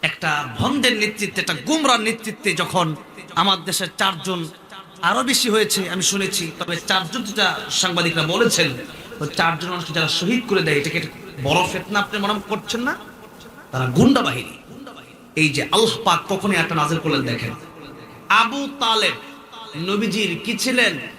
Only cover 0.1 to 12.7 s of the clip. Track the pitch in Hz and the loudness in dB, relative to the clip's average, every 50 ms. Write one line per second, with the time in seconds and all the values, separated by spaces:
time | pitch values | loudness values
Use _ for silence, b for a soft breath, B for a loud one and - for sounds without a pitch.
0.1 | - - - 160 147 147 147 131 113 - - 247 285 285 240 247 240 214 214 214 | -4 -2 -2 0 0 0 -2 -4 -2 0 0 2 2 2 2 2 2 2 0 -2
1.1 | 214 - 208 180 - 190 175 - 170 143 127 - 302 320 302 269 247 226 214 220 | -2 -2 -4 -4 -2 -4 -2 -2 -4 -4 0 0 0 2 4 4 4 4 2 0
2.1 | 226 226 - 220 208 - - 202 170 156 180 - - 185 175 160 156 - - - | -2 -2 -6 -8 -10 -4 -2 -2 0 0 -2 0 2 2 2 2 0 -6 -10 -16
3.1 | - - 180 - - - 170 196 190 185 156 180 180 - 196 175 - - 208 196 | -18 -18 -18 -6 0 2 4 4 2 2 0 -4 -2 -2 -2 -4 -2 0 0 0
4.1 | 190 165 143 185 185 175 165 156 - - - - - 196 190 - - - - 170 | 0 -2 -4 -4 -2 -2 -4 -6 -10 -16 -20 -20 -18 -18 -18 -20 -14 -2 0 2
5.1 | 202 240 262 247 254 - - 247 208 220 214 - - 196 190 175 175 190 175 - | 2 2 2 2 2 2 4 4 4 4 4 4 2 -2 -2 -2 -2 0 0 2
6.1 | - 202 196 - - - 180 160 156 - 185 175 175 165 - - 196 185 180 160 | 2 2 0 0 -2 -2 -4 -4 -6 -6 -6 -4 -4 -6 -2 0 0 0 0 -2
7.1 | 180 262 - 208 196 214 202 185 160 143 - - - - - 185 175 175 170 170 | -6 -6 -6 -4 -2 0 2 2 0 -2 -4 -4 -2 0 0 2 2 2 2 2
8.1 | 160 165 151 156 175 208 240 233 - - 170 151 127 120 - - - - - - | 2 2 0 0 4 4 4 4 4 4 2 0 0 -4 -10 -12 -14 -16 -14 -14
9.1 | - - 151 151 - - 170 165 165 151 165 175 180 175 165 - 151 170 160 151 | -8 -6 -6 -4 0 2 2 2 2 0 -4 -4 -4 -4 -6 -4 -2 0 0 0
10.1 | - - 180 175 247 247 240 - 202 185 170 156 151 143 143 - - 170 160 151 | 0 0 2 2 2 0 2 2 2 2 4 4 2 2 2 0 -2 -2 -4 -4
11.1 | - - - - - 143 131 139 156 175 185 - - 185 - 180 202 208 - - | -10 -14 -16 -14 -12 -4 0 2 4 4 4 2 -2 -6 -6 -2 0 0 0 0
12.1 | - 214 196 202 214 208 196 - 214 208 - - | -2 -2 0 0 0 -2 -2 -4 -4 -4 -4 -4